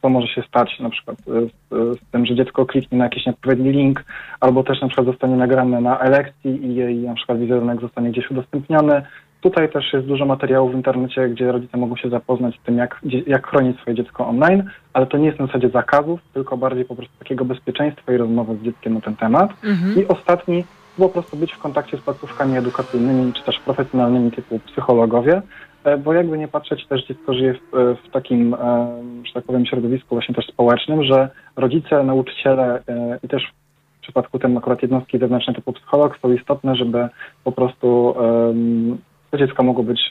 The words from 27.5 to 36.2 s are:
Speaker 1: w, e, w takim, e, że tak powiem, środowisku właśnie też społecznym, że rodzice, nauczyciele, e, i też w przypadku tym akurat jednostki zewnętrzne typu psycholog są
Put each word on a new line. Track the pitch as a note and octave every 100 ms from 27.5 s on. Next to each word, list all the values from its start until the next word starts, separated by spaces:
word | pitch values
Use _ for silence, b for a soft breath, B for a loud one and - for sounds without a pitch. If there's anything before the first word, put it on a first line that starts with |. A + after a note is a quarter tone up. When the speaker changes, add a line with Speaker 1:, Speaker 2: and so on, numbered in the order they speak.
Speaker 1:
w, | B2+ - C3
e, | B2
w | A#2+ -
takim, | C3+ C3 B2 A#2+
e, | B2 A#2+ A#2+ A#2+ A#2+ A#2+ A#2+
że | A#2+
tak | B2
powiem, | B2 B2+ B2
środowisku | B2+ A#2 B2+ -
właśnie | A#2+ -
też | A#2+ -
społecznym, | - A#2+ A#2+ - D#3
że | C#3 C3+ C3+ B B -
rodzice, | B2+ D#3 D#3 D3
nauczyciele, | C3+ C3 C3 - C#3 C3 B2+ B2 -
e, | A#2+ A#2+ B2
i | B2+
też | C3+ - _ _ _ _ _
w |
przypadku | - - - B2+
tym | B2+ B2
akurat | A#2+ B2
jednostki | B2 B2+ B2+ B2
zewnętrzne | B2+ B2 -
typu | A#2+ -
psycholog | A#2+ - C#3+ C#3+
są | -